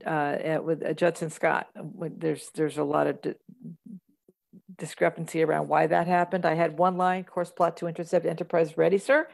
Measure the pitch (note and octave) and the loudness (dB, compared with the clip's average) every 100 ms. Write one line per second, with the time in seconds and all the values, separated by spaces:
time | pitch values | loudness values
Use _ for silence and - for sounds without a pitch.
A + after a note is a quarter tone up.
0 | - D#3 C#3+ D3 D#3+ D#3 D#3+ D3+ - D#3 | -4 -2 0 -2 -2 -2 -2 -2 -4 0
1 | F3 - D#3+ - E3 C#3+ - - - F#3 | 0 0 -6 -2 0 0 -4 -12 -14 -10
2 | D#3+ - D#3+ C#3 - - D3+ C#3+ C#3+ D3 | -10 -6 -4 -4 -6 -4 -2 -2 -2 0
3 | C#3+ C#3+ - - - - - E3 - F#3+ | 0 -2 -6 -8 -14 -18 -18 -16 -18 -20
4 | _ _ _ _ _ - - F3+ E3 - | _ _ _ _ _ -20 -20 -14 -12 0
5 | E3+ E3 D#3+ E3 D#3 D#3 D3 D3+ D#3+ F3 | 0 0 -4 0 2 2 2 2 4 2
6 | E3+ F3 F3 F#3 E3+ D#3+ E3 D#3 F3+ F#3 | 4 2 2 0 0 2 0 2 2 2
7 | F#3 F#3 F3+ F3+ F3 - E3+ E3+ E3+ E3 | 0 0 -4 -6 -4 0 0 0 -6 -8
8 | E3 F3+ E3 E3 D#3+ E3+ D#3 D#3+ E3 G3 | -2 0 0 -4 0 0 2 2 2 4
9 | - D4 D#4+ | 4 2 2